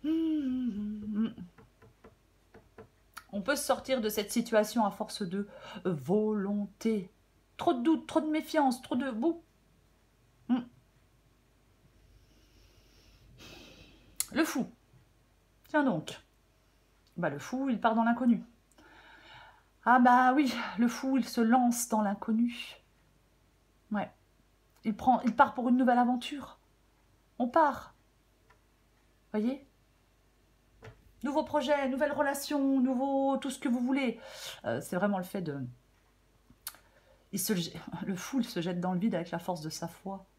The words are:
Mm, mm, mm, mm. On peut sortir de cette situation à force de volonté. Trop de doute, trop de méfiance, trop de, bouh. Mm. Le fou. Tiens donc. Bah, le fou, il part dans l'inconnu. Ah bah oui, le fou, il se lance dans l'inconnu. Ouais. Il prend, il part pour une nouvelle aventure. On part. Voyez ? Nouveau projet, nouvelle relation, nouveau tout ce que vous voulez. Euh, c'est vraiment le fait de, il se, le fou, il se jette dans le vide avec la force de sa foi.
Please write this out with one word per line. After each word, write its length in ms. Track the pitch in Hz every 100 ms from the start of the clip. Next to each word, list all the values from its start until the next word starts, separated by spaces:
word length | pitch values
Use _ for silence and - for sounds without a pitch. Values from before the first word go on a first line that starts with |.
Mm, 80 | 294
mm, 880 | 330 320 311 269 254 247 202 208 214 208
mm, 180 | 208
mm. 100 | 226 - 180 - - _ - _ - _ _ _ _ - _ - - _ _ - -
On 100 | 202
peut 140 | 196 277
sortir 440 | - 262 - 254
de 80 | 214
cette 220 | 214 202
situation 560 | 240 233 214 214 240 208
à 40 |
force 320 | 190 208 -
de 260 | 190 190 202 - - 196
volonté. 1300 | - 160 131 208 214 214 196 208 202 - 226 220 180 _ _ _ _ -
Trop 180 | -
de 80 | 269
doute, 240 | 247 311 -
trop 140 | 320
de 100 | 311
méfiance, 520 | 311 302 311 277 240
trop 140 | - 247
de, 140 | 277
bouh. 320 | 220 294 330 - _ _ _ _ _ _ _ _ _ -
Mm. 120 | 247 240 - _ _ _ _ _ _ _ _ _ _ _ _ _ - _ _ _ - - _ _ - - - - - - - - - - - - - -
Le 120 | -
fou. 260 | 320 285 190 - _ - _ _ _ _ _ _ _
Tiens 160 | 302
donc. 360 | 277 165 - - _ _ _ _ _ _ _ _ _ -
Bah, 140 | 170
le 80 | 143
fou, 300 | - 254 269
il 120 | 220
part 140 | 233
dans 100 | 226
l'inconnu. 400 | 226 233 247 202 - _ _ _ - - - - - - - - _ _
Ah 140 | - 247
bah 340 | 247 247 254
oui, 180 | 262 277 233 - 180
le 100 | 240
fou, 280 | - 269 269
il 100 | -
se 140 | -
lance 480 | 226 254 247 233 -
dans 140 | 220
l'inconnu. 720 | 208 208 - 220 240 - - - _ _ _ _ _ _ _ _ _ _ _
Ouais. 180 | 208 - - _ _ _ _ _ _
Il 120 | - 208
prend, 240 | 254 247
il 120 | 247
part 200 | - 262
pour 140 | - 247
une 80 | 247
nouvelle 220 | 254 240
aventure. 600 | 240 254 - 294 - - _ _ _ _ _ _ _ _
On 100 | 247
part. 460 | 330 302 247 - _ _ _ _ _ _ _ _ _ _ _ _ _ _
Voyez ? 340 | 214 220 285 - _ _ _ _ _ _ _ _ _ _ _ - - _ _
Nouveau 200 | 277 285
projet, 460 | 311 302 254 294 269
nouvelle 240 | 262 294
relation, 680 | 285 285 277 - 294 269 269
nouveau 560 | 254 247 269 269 269 269
tout 120 | 269
ce 80 | 254
que 100 | 285
vous 120 | 247
voulez. 400 | 247 269 262 220 - - - -
Euh, 160 | - 117
c'est 160 | - 180
vraiment 220 | 202 196
le 60 |
fait 180 | 180 202
de, 160 | 165 139 127 123 _ _ _ _ _ _ _ - - - _ _ _ _ _
il 80 | 196
se, 120 | - 190 165 165 - 165 180
le 100 | 180
fou, 240 | - 269
il 60 | -
se 140 | -
jette 200 | 170 175
dans 120 | 180
le 80 | 180
vide 140 | 214
avec 180 | 180 170
la 60 | 170
force 220 | 175 175
de 100 | 156
sa 180 | - 170
foi. 360 | - 190 196 -